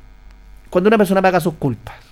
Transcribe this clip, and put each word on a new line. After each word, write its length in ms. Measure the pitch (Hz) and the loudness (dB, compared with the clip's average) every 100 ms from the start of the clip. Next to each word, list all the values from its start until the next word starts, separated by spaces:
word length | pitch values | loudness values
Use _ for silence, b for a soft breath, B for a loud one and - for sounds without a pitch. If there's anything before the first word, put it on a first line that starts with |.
| - - - - - - - | -20 -20 -20 -20 -20 -20 -4
cuando 180 | 180 196 | 0 2
una 100 | 220 | 2
persona 240 | 190 190 | 2 2
paga 180 | 185 180 | 2 0
sus 140 | 165 156 | -2 -4
culpas, 400 | 143 117 - - - | -6 -6 -12 -20 -20